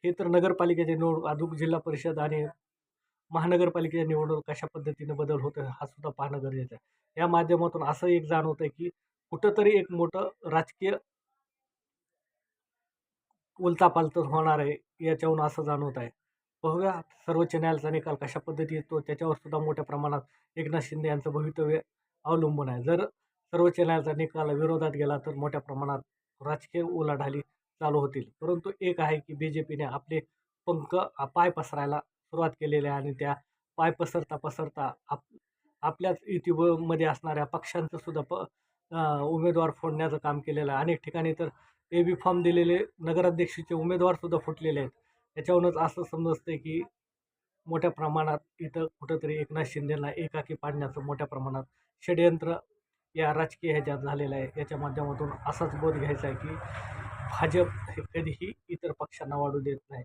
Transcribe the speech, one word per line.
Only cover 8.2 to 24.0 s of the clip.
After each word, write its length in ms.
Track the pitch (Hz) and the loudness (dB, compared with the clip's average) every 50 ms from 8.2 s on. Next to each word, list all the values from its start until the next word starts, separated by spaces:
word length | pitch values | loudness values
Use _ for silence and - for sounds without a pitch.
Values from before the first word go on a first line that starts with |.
| 156 | 4
जाणवतंय 440 | 151 165 160 156 160 151 - 160 | 2 0 2 2 0 -2 -2 -4
की 220 | 147 - - 170 175 _ _ _ _ _ _ _ _ | -4 -4 -6 -8 -8 _ _ _ _ _ _ _ _
कुठंतरी 500 | - 156 - 208 208 214 208 208 214 196 | -6 2 2 4 4 8 6 8 8 6
एक 120 | 180 - | 4 2
मोठं 380 | 175 170 170 165 165 185 208 196 - _ - | 0 0 0 0 0 -2 -4 -4 -6 _ -6
राजकीय 520 | 165 156 160 160 - - _ 190 190 202 - _ _ _ _ _ _ _ _ _ _ _ _ _ _ _ _ _ _ _ _ _ _ _ _ _ _ _ _ _ _ _ _ _ _ _ _ _ _ _ _ _ _ _ _ _ _ _ _ _ _ _ - | 2 2 2 2 0 -6 _ 0 0 0 -2 _ _ _ _ _ _ _ _ _ _ _ _ _ _ _ _ _ _ _ _ _ _ _ _ _ _ _ _ _ _ _ _ _ _ _ _ _ _ _ _ _ _ _ _ _ _ _ _ _ _ _ 0
उलथापालथ 580 | 180 180 170 - 180 170 - 170 160 151 - | 2 2 6 8 6 6 8 6 2 2 0
होणार 420 | 175 156 135 147 160 156 160 156 151 | -2 0 2 0 2 4 4 2 2
आहे 460 | 143 143 147 - _ _ _ _ 165 | 2 0 -2 -4 _ _ _ _ 0
याच्यावरून 400 | 160 160 127 160 160 160 156 151 | 0 0 2 2 0 2 2 0
असं 180 | 151 151 - 156 | -2 -2 -2 -2
जाणवत 340 | 147 147 143 143 143 131 | -2 -2 -2 -2 -4 -4
आहे. 120 | 131 120 117 _ _ _ _ _ _ _ _ _ _ - | -6 -8 -10 _ _ _ _ _ _ _ _ _ _ -2
बघूया 380 | 160 160 175 190 190 185 170 160 _ _ _ _ | 0 0 2 0 0 -2 -2 -8 _ _ _ _
सर्वोच्च 300 | - 160 165 170 165 - | 0 2 2 2 2 2
न्यायालयाचा 340 | 160 160 165 160 147 143 156 | 0 2 2 2 2 0 -2
निकाल 260 | 156 156 156 160 147 | -2 -2 -2 -2 -6
कशा 240 | 139 143 131 - 156 | -4 -6 -6 -6 -8
पद्धती 360 | - - 156 147 160 151 160 | -6 -6 -4 -4 -4 -2 -4
येतो, 240 | 156 147 _ 165 151 | -6 -6 _ -4 -4
त्याच्यावर 360 | 147 - 147 - 165 165 151 | -2 -4 -6 -2 0 -2 -2
सुद्धा 220 | - _ 151 151 | -2 _ -4 -4
मोठ्या 280 | 156 156 156 151 156 143 | -2 0 0 -2 -2 -4
प्रमाणात 360 | - - 143 147 147 143 143 - _ _ _ _ _ _ | -4 -4 -2 -2 -2 -2 -2 -6 _ _ _ _ _ _
एकनाथ 240 | 165 156 151 156 160 | -6 -4 -2 -2 -2
शिंदे 260 | 135 - 151 151 156 | -2 -4 -6 -2 0
यांचं 220 | 156 147 147 139 156 | 0 0 0 -2 -2
भवितव्य 500 | 143 151 151 156 156 - 156 151 156 156 - _ _ _ _ _ _ _ _ | -2 -2 -2 -2 -2 0 0 2 2 0 -2 _ _ _ _ _ _ _ _
अवलंबून 460 | 147 165 165 160 151 151 143 143 131 | 0 2 4 4 2 2 0 -2 -2
आहे. 140 | 123 123 123 | -4 -2 2
जर 220 | 147 170 180 202 - _ _ _ _ _ _ _ _ | 2 2 2 2 -2 _ _ _ _ _ _ _ _
सर्वोच्च 280 | - 170 175 175 170 - | 4 6 6 6 6 6
न्यायालयाचा 380 | 170 170 165 160 | 4 4 4 2